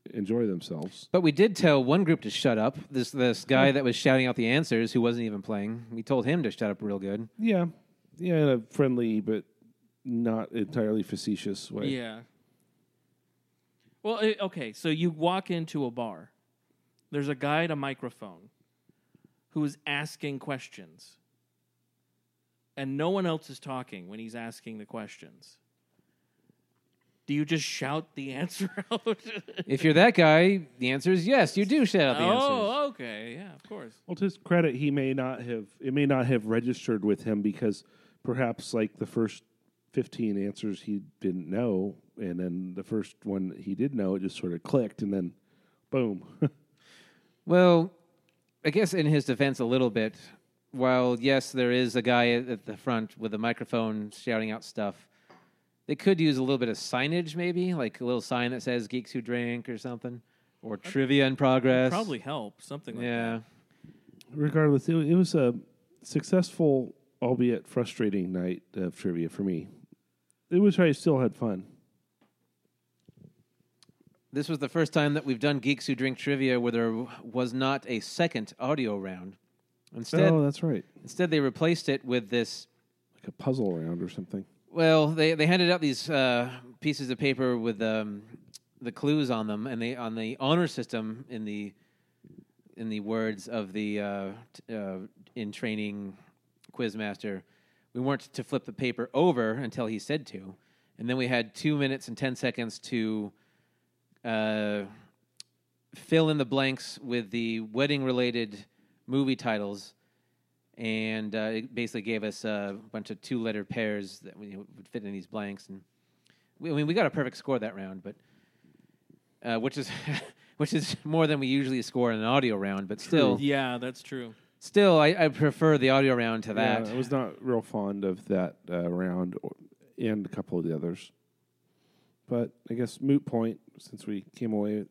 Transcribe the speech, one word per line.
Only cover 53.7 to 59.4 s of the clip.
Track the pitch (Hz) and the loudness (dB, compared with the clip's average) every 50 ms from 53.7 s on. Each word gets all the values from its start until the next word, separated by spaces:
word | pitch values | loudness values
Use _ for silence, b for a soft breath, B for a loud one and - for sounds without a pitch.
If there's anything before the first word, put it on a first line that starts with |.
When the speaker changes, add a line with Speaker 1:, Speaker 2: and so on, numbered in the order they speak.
| - 117 113 110 107 107 104 104 | -2 -2 0 -2 -2 -4 -8 -10
Speaker 2:
shouting | - - - 127 117 110 110 110 | -12 -10 -6 -2 -2 -2 -2 -4
out | 107 113 - | -6 -8 -10
stuff, | - - - 104 101 95 - - _ b b b b b b b b b b b b b _ _ | -12 -6 -4 -4 -4 -6 -8 -18 _ b b b b b b b b b b b b b _ _
they | - 147 | -6 -4
could | 143 - 196 196 160 | 0 2 2 4 4
use | 165 151 139 | 4 4 4
a | 131 | 2
little | 131 127 139 127 | 2 2 2 0
bit | 123 113 | 0 -2
of | 104 | -2
signage, | - - - - 123 131 147 165 175 170 156 151 | -4 -6 -4 -2 -2 -2 0 0 -2 -4 -4 -4
maybe, | 170 175 180 170 180 180 180 180 | -4 -2 -2 0 0 0 0 0
like | 160 123 107 - - | -2 -2 -4 -4 -4
a | 123 | -4
little | 120 123 117 | -2 -2 -2
sign | - - 131 123 120 120 | -2 -2 -2 0 0 -2
that | 127 120 | -2 -4
says | - 131 123 120 110 101 | -4 -2 -2 -2 -4 -4
"Geeks | - 123 107 - | -8 -8 -8 -6
Who | - 127 | -8 -8
Drink" | 113 120 120 120 | -6 -4 -4 -4